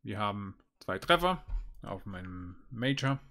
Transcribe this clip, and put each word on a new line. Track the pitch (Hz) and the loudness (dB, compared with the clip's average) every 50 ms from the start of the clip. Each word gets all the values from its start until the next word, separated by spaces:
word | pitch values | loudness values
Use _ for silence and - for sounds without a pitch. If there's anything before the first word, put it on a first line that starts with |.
| - | -6
Wir | 107 104 104 | -6 -2 0
haben | 107 104 101 101 101 95 - - _ _ _ | 2 0 0 0 -4 -6 -10 -14 _ _ _
zwei | _ - - 92 98 | _ -4 -2 -2 -2
Treffer | - - 170 170 175 185 180 175 - - - - - - - - | 6 6 6 6 6 2 2 0 -2 -2 -2 -2 -2 -6 -12 -12
auf | - - 98 95 - | -8 -6 -8 -6 -6
meinem | 104 95 92 90 90 90 90 90 90 92 - - - | -8 -8 -8 -8 -8 -8 -8 -8 -10 -10 -14 -14 -10
Major. | 127 110 120 135 139 139 135 135 139 135 - - | -4 0 2 2 2 4 4 2 2 2 -2 -14